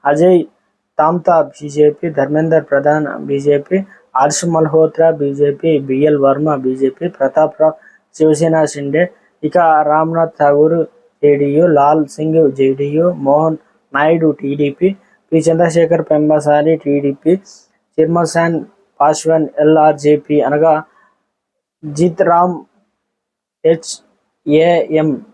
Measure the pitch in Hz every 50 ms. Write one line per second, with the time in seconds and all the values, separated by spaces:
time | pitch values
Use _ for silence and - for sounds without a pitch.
0 | - 143 147 151 170 185 185 175 151 - _ _ _ _ _ _ _ _ _ -
1 | 151 160 170 175 156 185 170 160 147 135 - - 147 147 139 151 151 147 147 -
2 | - 170 151 143 135 139 147 156 160 165 160 156 151 - 143 139 139 147 151 156
3 | 151 - - - 147 143 139 139 139 147 147 143 143 - 185 196 196 - - _
4 | _ _ _ 131 135 147 151 - - 175 165 160 160 151 147 160 160 160 160 160
5 | 160 165 156 147 143 143 139 139 147 143 143 139 - 165 156 143 139 135 131 135
6 | 147 151 147 143 135 135 135 139 151 156 147 135 131 131 131 131 135 131 131 _
7 | 170 175 180 - 135 131 - 156 156 151 - - 311 311 311 - _ - _ _
8 | _ _ _ - 156 156 151 143 165 165 160 160 156 139 - 143 143 139 139 160
9 | 175 180 - _ _ _ _ _ - 151 - 185 170 160 156 151 151 147 151 156
10 | 160 160 165 165 165 160 - - 151 143 147 147 151 160 170 165 160 - _ _
11 | _ _ _ _ - 147 143 143 143 143 143 156 175 175 151 139 139 147 156 160
12 | 147 135 - - 156 160 156 165 160 139 135 135 135 135 135 139 143 143 147 156
13 | 170 180 175 156 139 139 143 151 160 160 156 151 _ _ _ _ _ _ - 139
14 | 151 156 170 165 160 156 143 - - 139 143 147 147 143 143 _ 175 190 196 -
15 | _ _ _ _ _ _ 165 160 156 165 160 160 175 170 156 170 165 160 170 160
16 | 156 - 156 147 151 151 156 151 143 147 147 147 147 160 160 156 - 147 143 143
17 | 139 143 139 _ _ 156 180 190 _ - - - _ _ _ _ _ _ _ -
18 | 160 160 170 170 170 160 - 170 165 160 165 156 - - _ _ _ _ _ _
19 | 143 151 151 - - 160 165 160 156 135 - 143 151 151 156 156 151 156 151 143
20 | 147 147 151 143 - - 147 147 120 131 147 147 160 165 156 156 156 _ _ _
21 | _ _ _ _ _ _ _ _ _ _ _ _ _ _ _ _ 160 151 143 147
22 | 170 180 165 185 190 175 170 170 175 180 180 151 - _ _ _ _ _ _ _
23 | _ _ _ _ _ _ _ _ _ _ _ _ - 160 165 160 - - - -
24 | _ _ _ _ _ _ _ _ _ 147 147 156 165 175 170 165 - - 156 156
25 | 156 156 135 110 - _